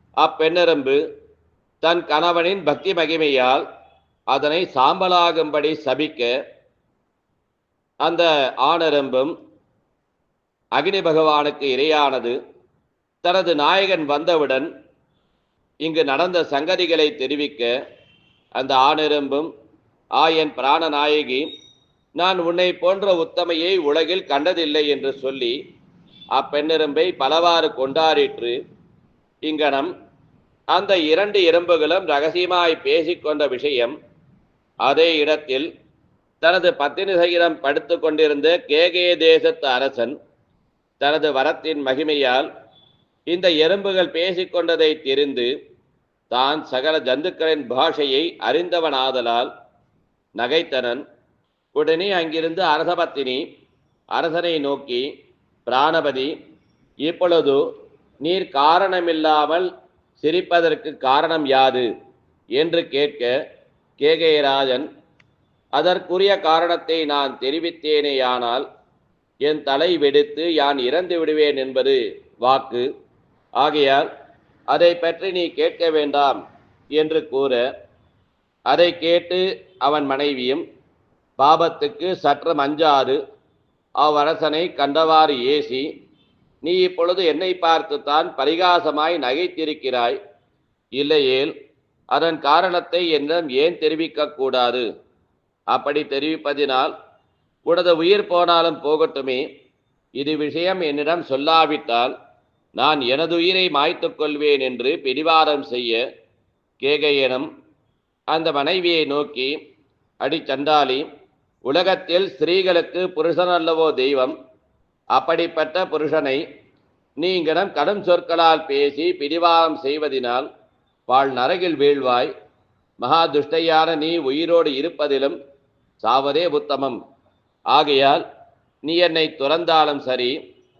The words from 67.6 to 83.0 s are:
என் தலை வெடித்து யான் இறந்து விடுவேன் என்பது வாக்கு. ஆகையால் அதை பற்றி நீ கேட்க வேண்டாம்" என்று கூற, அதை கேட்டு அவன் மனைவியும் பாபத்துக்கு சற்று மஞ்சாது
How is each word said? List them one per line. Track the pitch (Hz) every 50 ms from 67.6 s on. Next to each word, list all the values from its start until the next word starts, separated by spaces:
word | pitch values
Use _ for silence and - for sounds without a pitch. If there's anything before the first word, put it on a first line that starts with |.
| 160 170 165 - 143 151 151 147 143 147 139 131 127 123 127 123 120 117 120 135 - - - _ _ _ _ _ _ _ _ _ _ _ _ -
என் | 135 147 156 151 151
தலை | 139 139 139 160 180 175 156
வெடித்து | 143 143 139 147 147 147 147 143 160 175 165
யான் | 151 139 143 143 135
இறந்து | 123 123 139 175 180 175 180 165
விடுவேன் | 160 151 156 156 151 147 139
என்பது | 135 131 131 127 131 127 135 135 127 113 98 - - - _ _ -
வாக்கு. | 117 127 135 143 - - 113 120 123 147 - - - _ _ _ _ _ _ _ _ _
ஆகையால் | - 123 139 156 147 151 143 135 135 143 160 - - - - - _ _ _ _ _ _ _
அதை | - 139 151 170 175 170
பற்றி | 170 165 170 165 - 180 190 180
நீ | 180 170 160
கேட்க | - 143 156 170 160 - 170 165
வேண்டாம்" | 156 151 147 143 135 143 143 139 120 107 - - - _ _ _ _ _ _ -
என்று | 143 151 156 156 160 156 151 156
கூற, | 139 135 139 135 127 120 120 135 - - - - _ _ _ _ _ _ _ _ _ _ _ _ _ _ -
அதை | 120 139 156 175 175 170 170
கேட்டு | 165 165 170 175 170 - 180 185 185 190 - - - _ _ -
அவன் | 127 143 151 151 143
மனைவியும் | 139 135 139 147 147 139 127 123 127 135 165 - - - _ _ _ _ _ _ _ _ _ _ _ _ -
பாபத்துக்கு | 131 147 160 160 170 160 - - 147 143 - - 165 185 180
சற்று | 180 - 143 139 - - 165 165
மஞ்சாது | 147 139 143 151 147 160 151 143 135